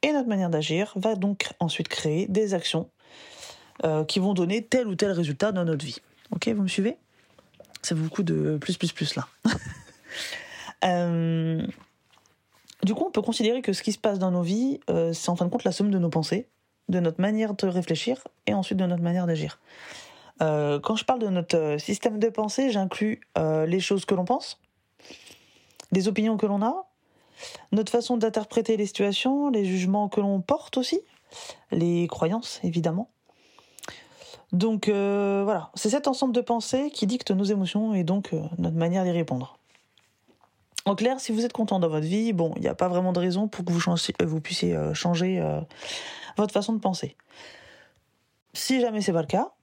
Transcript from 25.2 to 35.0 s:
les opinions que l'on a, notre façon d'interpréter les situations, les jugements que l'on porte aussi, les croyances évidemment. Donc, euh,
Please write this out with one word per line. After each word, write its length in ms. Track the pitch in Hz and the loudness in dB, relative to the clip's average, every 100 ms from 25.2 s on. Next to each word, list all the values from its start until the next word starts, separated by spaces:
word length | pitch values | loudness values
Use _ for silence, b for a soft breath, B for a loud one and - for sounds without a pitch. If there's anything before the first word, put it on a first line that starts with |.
| B B B B B B - | B B B B B B -2
les 160 | 180 190 | 0 2
opinions 260 | 208 214 220 | 2 0 2
que 100 | 214 | 0
l'on 160 | 202 | 2
a, 280 | 220 339 370 _ B B B B B B B | 0 -2 -8 _ B B B B B B B
notre 180 | 202 208 | 0 2
façon 260 | 240 240 240 | 0 0 0
d'interpréter 580 | 220 214 214 - 226 220 | 2 0 0 -2 2 2
les 100 | 208 | 0
situations, 640 | - 202 196 254 277 285 | 0 0 2 2 2 2
les 140 | 226 | 2
jugements 460 | 190 185 180 202 208 | 2 0 2 2 2
que 100 | 214 | 0
l'on 220 | 202 196 | 2 0
porte 340 | 180 294 - - | 0 -2 0 -4
aussi, 220 | 247 359 - B B B B B B | 0 -2 -4 B B B B B B
les 360 | - 170 175 170 | 0 2 2 0
croyances 520 | - 165 214 - - | 0 0 0 -4 -4
évidemment. 460 | 185 170 165 165 233 _ _ B B B B B B B B B B B B | -2 0 0 -2 -6 _ _ B B B B B B B B B B B B
Donc, 380 | 180 220 214 196 | 0 2 2 2
euh, 540 | 202 | 2